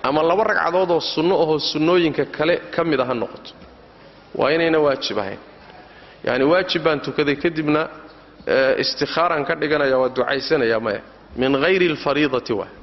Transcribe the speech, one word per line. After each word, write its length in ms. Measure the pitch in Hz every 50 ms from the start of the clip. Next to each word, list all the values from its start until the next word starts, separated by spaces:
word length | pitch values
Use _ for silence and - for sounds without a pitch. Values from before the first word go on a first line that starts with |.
| -
Ama 180 | 127 139 156 156
laba 200 | 165 170 196 220
ragcadood 480 | 214 208 180 165 160 170 180 190 175
oo 80 | 170 156
sunno 360 | - - - - 156 170 196 156
ahoo 180 | 170 156 156 151
sunnooyinka 640 | 143 - - 151 156 160 180 180 175 160 135 - 143
kale 300 | 131 - - 151 160 175 - - -
ka 120 | - - 165
mid 160 | 165 151 131
ah 60 | 127
ha 80 | 123 127
noqoto. 380 | 117 107 - - - - - - - - - - - - - - - - - - - - - -
Waa 160 | - - 131
inayna 280 | 151 165 165 165 160 156
waajib 380 | 151 147 135 135 - - 101 104
ahayn. 200 | 101 95 104 - - - - - - - - - - - - - - - - - -
Yacni, 200 | - 120 127 135
waajib 360 | 143 165 185 190 185 - 175 151
baan 160 | 160 156 143
tukaday, 360 | - - 131 - 151 143 143
kadibna, 460 | 139 - 175 165 156 156 151 151 151 160 - - - - - - - - - - - -
eh, 340 | - 92 127 135 131 - -
istikhaaraan 640 | 127 - - - 147 139 - 160 165 175 170 151 143
ka 80 | - 170
dhiganayaa, 420 | 160 147 151 151 147 143 135 131 127
waa 120 | 131 127
ducaysanayaa, 680 | 127 165 156 - 139 135 127 - 160 151 123 113 113 110
maya. 220 | 113 113 101 110 - - - - - - -
"Min 160 | - 127 131 139 135
ghayri 300 | 139 170 190 190 180 175
lfariidati," 640 | 151 135 - 147 139 143 151 143 131 123 120 - 123
waay. 160 | 98 92 - - -